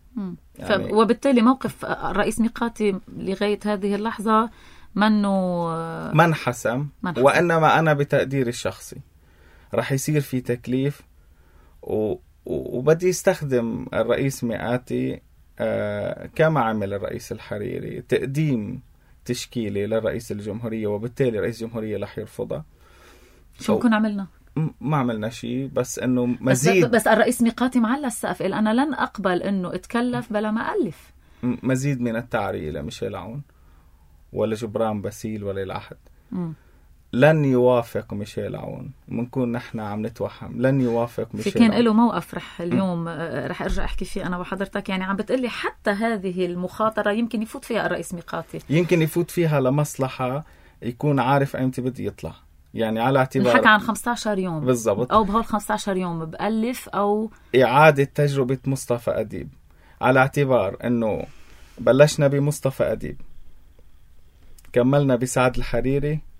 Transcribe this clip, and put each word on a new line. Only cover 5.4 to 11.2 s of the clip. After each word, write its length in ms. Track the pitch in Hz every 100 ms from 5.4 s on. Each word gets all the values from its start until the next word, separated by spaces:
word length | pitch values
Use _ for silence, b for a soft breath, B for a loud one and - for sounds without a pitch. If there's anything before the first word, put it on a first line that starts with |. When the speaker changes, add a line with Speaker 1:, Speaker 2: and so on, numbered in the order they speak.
| 185 175 170 165 165 165 160
Speaker 2:
ما 120 | 151 165
انحسم، 640 | 156 - 120 - 123 143 -
Speaker 1:
ما 60 | -
انحسم. 160 | 151 135
Speaker 2:
وإنما 540 | 120 170 165 156 120
أنا 140 | 160
بتقديري 560 | 143 147 143 101 139 120
الشخصي 480 | 120 - - - - - _ b b b b b
رح 180 | 120 117
يصير 300 | 139 - 151
في 200 | 139 127
تكليف 600 | 123 123 - 127 139 143 - _